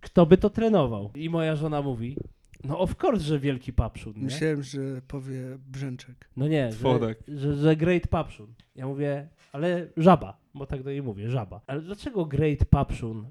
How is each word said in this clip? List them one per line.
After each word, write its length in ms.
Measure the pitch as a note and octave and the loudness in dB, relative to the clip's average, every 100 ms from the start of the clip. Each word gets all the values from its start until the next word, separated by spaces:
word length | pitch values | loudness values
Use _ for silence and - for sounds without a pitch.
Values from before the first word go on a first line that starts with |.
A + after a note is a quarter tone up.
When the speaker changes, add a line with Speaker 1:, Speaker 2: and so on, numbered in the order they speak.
Speaker 1:
kto 240 | - - D#3+ | 0 4 8
by 120 | F#3 | 8
to 120 | G#3 | 6
trenował? 640 | A3 A3+ G3+ B2+ G#2+ G#2 C3+ | 0 2 4 2 -2 -8 -8
I 140 | D#3+ | -4
moja 260 | E3 D#3+ D#3 | -2 0 -2
żona 260 | D#3 D3 | -2 -2
mówi: 360 | C#3+ A#2+ A#2+ C#3+ - - _ - | -4 -4 -6 -8 -12 -16 _ -12
„No 160 | C3+ D#3+ | -6 -2
of 160 | F3+ - | -2 0
course, 200 | F4 G#3+ | 0 0
że 160 | D3+ D3+ | 0 0
wielki 340 | C#3 C3 - | 0 -4 -2
Papszun, 400 | - A2+ - A2 G#2 | 0 0 -4 -14 -8
nie?” 60 | |
Speaker 2:
Myślałem, 400 | C3+ C#3+ D#3 D3 | -6 -2 -2 -2
że 160 | C3 C#3 C3+ C3 C3 | -4 -8 -8 -8 -10
powie 340 | C#3+ C3 C3 B2+ C3+ C3+ | -10 -10 -10 -10 -14 -14
Brzęczek. 640 | C3 C#3 B2+ - B2+ - - | -10 -8 -8 -14 -20 -14 -4
Speaker 1:
No 100 | D3 | 0
nie, 240 | D#3 B2 | 2 0
że, 60 | A2 | 0
Speaker 3:
Tworek. 460 | B2+ B2 A2+ A2 - | 2 2 0 -4 -10
Speaker 1:
że, 280 | D3 C#3+ C#3+ | -4 -2 2
że 200 | D#3 D#3+ | 4 4
Great 320 | E3+ F3+ - | 4 2 0
Papszun. 460 | F3 D3 - G#2+ A#2 _ - | -2 -4 -10 -20 -20 _ -10
Ja 120 | C3 | -8
mówię: 420 | C#3 C#3+ C#3 D3 _ _ | -2 -2 -2 -6 _ _
„Ale 360 | C#3+ E3+ F3 E3 - | -4 -2 -2 -4 6
Żaba”, 400 | E3+ F3 G2 - _ | 8 8 4 -12 _
bo 120 | C#3 C#3 | -14 -10
tak 180 | C#3 | -8
do 60 | C3 | -6
niej 100 | C#3 | -6
mówię, 280 | C3 G2 A2 | -6 -6 -4
Żaba. 320 | C3+ F#2 F#2+ - | -4 -4 -10 -10
„Ale 140 | C#3+ | -10
dlaczego 440 | E3 G3+ D4 A3 D#3+ | -8 -10 -6 -4 -2
Great 400 | C#3 D#3 D3 - | 0 2 2 4
Papszun 600 | C#3+ C3+ - A2+ A2 A#2+ | 4 2 -2 -6 -8 -10